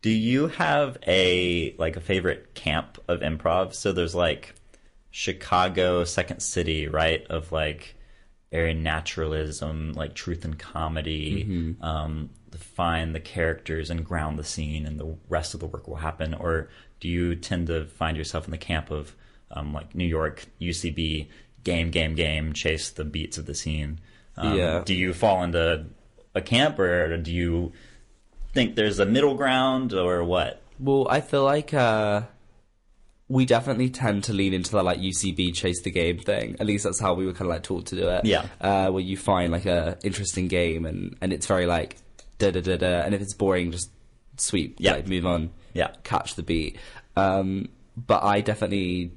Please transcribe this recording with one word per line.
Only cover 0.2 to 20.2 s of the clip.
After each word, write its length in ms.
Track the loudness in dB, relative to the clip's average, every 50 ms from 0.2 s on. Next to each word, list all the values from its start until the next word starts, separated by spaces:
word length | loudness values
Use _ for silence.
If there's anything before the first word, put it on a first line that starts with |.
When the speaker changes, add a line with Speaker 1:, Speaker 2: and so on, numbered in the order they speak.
| 2 2 2 2 2
Speaker 1:
have 500 | 0 0 0 2 4 4 4 2 2 -2 -6 0
a, 680 | 2 4 6 6 6 4 4 4 2 2 0 0 -2 -2
like, 180 | -2 -2 -2 -2
a 40 | -4
favorite 520 | -2 0 0 0 2 0 -2 -2 -8 -18 -20
camp 420 | -6 -4 -2 0 0 -2 -4 -14 -14 -4
of 120 | -4 -2 -2
improv? 520 | 0 -4 -4 0 0 2 2 2 0 -2 -4
So 160 | -4 -2 0
there's, 240 | 0 2 0 0 2
like, 400 | 2 2 2 0 -2 -6 -18 -20 -20 -20 -20 -20 -20 _ -20 _ -20 _ -18
Chicago, 920 | -10 -6 -4 -4 -4 -6 -2 0 2 4 4 4 4 2 4 4 4 2 2
Second 380 | 0 0 -2 -2 -4 -6 -8
City, 460 | -6 -4 -2 -2 0 0 0 -2 -2
right? 380 | -2 0 2 2 2 2 0 -2
Of, 240 | -6 -6 -6 -6 -4
like, 440 | -2 -2 -2 -2 -4 -8 -14 -20 -20 -20 -20 -20 -20 -20 -20 -20 -20 _ _ _
area 220 | -2 0 0 0 0
naturalism, 1200 | 0 -2 -2 -2 -2 -4 -6 -4 -4 -2 -2 -2 -2 -4 -4 -6 -6 -6 -6 -6 -4 -6 -6 -6
like, 200 | -6 -6 -8 -8
truth 300 | -10 -6 -6 -6 -6 -6
and 140 | -8 -8 -8
comedy, 840 | -12 -10 -6 -6 -4 -4 -4 -4 -4 -4 -4 -4 -2 -2 -2 -2 -2
Speaker 2:
Mm-hmm. 380 | -2 -2 -2 -2 -2 -4 -4 -4
Speaker 1:
um, 460 | -4 -2 -2 -2 -4 -4 -6 -6 -8 -12 -18 -20 -18
define 600 | -18 -18 -18 -12 -4 -2 0 0 0 0 -2 -2 -4
the 60 | -8
characters 680 | -8 -8 -4 0 0 0 0 -4 -6 -6 -6 -6 -4 -4
and 160 | -4 -6 -4
ground 320 | -4 -4 -4 -2 -4 -4
the 60 | -6 -6
scene 420 | -8 -6 -6 -4 -4 -4 -4 -4
and 140 | -6 -6 -8
the 180 | -8 -8 -10 -12 -8
rest 260 | -4 -2 -2 -2 -4 -8
of 60 | -8
the 60 | -10
work 220 | -8 -10 -10 -10
will 80 | -10 -10
happen. 360 | -6 -6 -6 -4 -4 -4 -4 -4
Or 360 | -4 -2 0 0 0 -2 -4 -14 -20 -20 -20 -20 -10
do 80 | -6
you 280 | -4 -2 0 0 0 -2
tend 320 | -4 -4 -4 -2 -2 0
to 180 | -2 -2 -4 -4
find 300 | -6 -6 -4 -2 -2 -2
yourself 300 | -2 -4 -4 -6 -6 -6
in 60 | -6
the 60 | -10
camp 340 | -10 -4 -2 -2 -2 -2 -4
of, 240 | -6 -6 -6 -10 -16 -20 -20 -20 -20 -20 -20 -14
um, 220 | -10 -8 -6 -6 -6
like, 220 | -8 -8 -8 -6
New 100 | -2 -2
York, 400 | 0 0 0